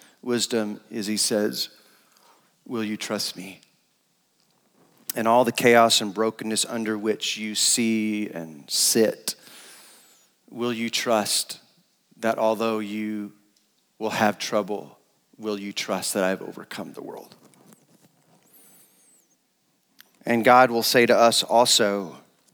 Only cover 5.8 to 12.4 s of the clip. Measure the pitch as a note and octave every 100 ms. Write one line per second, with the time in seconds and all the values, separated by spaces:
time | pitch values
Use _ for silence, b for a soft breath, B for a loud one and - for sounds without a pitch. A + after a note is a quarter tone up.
5.8 | A#2 - G#2+ F#2 A2 - A2 G#2+ - A#2
6.8 | A2 G#2+ G#2+ G2+ - - G#2+ G#2 - -
7.8 | A2+ A2 G#2+ G#2 G#2 E2+ D#2+ D2+ C#2+ -
8.8 | - B2 A2 - - - b b b b
9.8 | b b b b b b _ A2 A#2+ A2+
10.8 | A#2 - B2+ A2 G2+ - - - _ _
11.8 | _ _ _ _ A2+ A2+